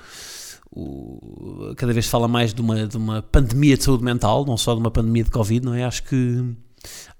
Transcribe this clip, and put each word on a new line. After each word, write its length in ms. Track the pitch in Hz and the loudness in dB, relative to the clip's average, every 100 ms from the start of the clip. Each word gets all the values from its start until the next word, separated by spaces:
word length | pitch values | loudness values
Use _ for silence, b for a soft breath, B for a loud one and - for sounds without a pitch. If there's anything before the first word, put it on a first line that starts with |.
| B B B B B B - | B B B B B B -18
o, 1040 | - 76 69 58 64 55 - - - - - | -14 -12 -12 -14 -16 -18 -16 -14 -12 -12 -4
cada 160 | 120 | 0
vez 120 | 117 | 0
se 60 | 113 | 2
fala 180 | 123 117 | 2 2
mais 240 | 120 120 | 2 0
de 60 | 107 | 0
uma, 260 | 117 110 107 | 0 0 -2
de 100 | 113 | -4
uma 260 | 110 110 | -4 -4
pandemia 540 | - 147 131 120 147 131 | 4 4 4 4 6 6
de 80 | |
saúde 200 | - 131 | 4 2
mental, 400 | 123 120 110 117 | 2 0 2 2
não 120 | 139 117 | 0 0
só 180 | - | 0
de 60 | 113 | 0
uma 100 | 113 | 0
pandemia 340 | 117 113 117 | 0 2 2
de 60 | 110 | 2
covid, 340 | - 104 117 | 0 2 0
não 100 | 127 | 0
é? 100 | 120 | -2
Acho 200 | 123 - | -4 -4
que, 500 | - 131 123 120 123 117 - - B B B B | -2 0 0 0 -4 -8 -16 -20 B B B B